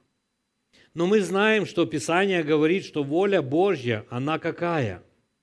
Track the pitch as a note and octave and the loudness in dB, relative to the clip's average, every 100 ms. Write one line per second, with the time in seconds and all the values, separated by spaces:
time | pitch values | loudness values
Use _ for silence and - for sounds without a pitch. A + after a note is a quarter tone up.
0 | _ _ _ _ _ _ _ _ _ D#3 | _ _ _ _ _ _ _ _ _ -4
1 | F3 G#3+ F#3 F#3+ G#3+ A3 D#3+ - E3 D#3 | 2 2 2 0 2 2 0 -2 -2 -2
2 | - E3 G3 F3+ D3 D3+ D#3 F#3+ C#3 D#3 | 0 0 2 0 2 2 4 2 -2 -6
3 | C#3 D#3 G3+ F#3+ C3 D3+ G3 D#3+ A#2+ A2 | -2 0 2 0 0 2 2 0 -2 -4
4 | - A#2+ C#3 D#3 E3 - E3+ E3 A2+ F2+ | -4 -6 -4 -4 -4 -4 -2 -2 -2 -6
5 | - _ _ _ | -14 _ _ _